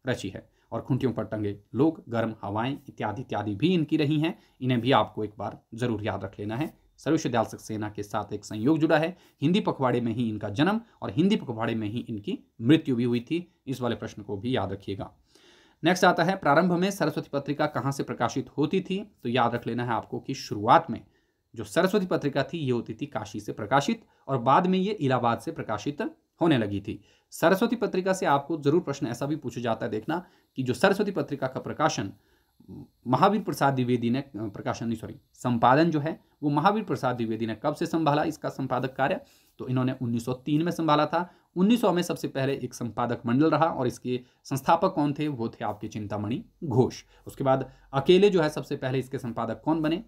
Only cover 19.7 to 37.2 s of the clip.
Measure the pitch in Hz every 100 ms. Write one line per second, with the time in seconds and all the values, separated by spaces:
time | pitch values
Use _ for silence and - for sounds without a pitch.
19.7 | 117 123 110 104 123 - 135 - 110 107
20.7 | 156 - 104 - _ _ _ _ 117 107
21.7 | 170 180 208 185 156 143 139 135 170 135
22.7 | 120 113 113 143 - - 110 - - 104
23.7 | 135 180 226 - _ - 135 117 151 180
24.7 | 185 190 208 139 127 117 113 - 147 113
25.7 | 107 147 143 262 - _ _ 170 135 104
26.7 | 101 101 - _ _ _ - 165 185 233
27.7 | 240 202 185 190 185 175 143 - 165 143
28.7 | 170 170 135 123 117 139 151 123 127 120
29.7 | 113 120 107 113 170 - _ _ - 131
30.7 | 123 196 196 202 190 135 139 131 127 120
31.7 | 107 156 - 98 98 _ _ _ _ -
32.7 | 92 - _ 117 156 190 208 185 147 139
33.7 | 131 123 123 117 131 - 101 110 - 127
34.7 | 110 117 110 - - _ _ 127 117 120
35.7 | 139 170 151 151 - _ _ 147 143 185
36.7 | 220 202 131 127 123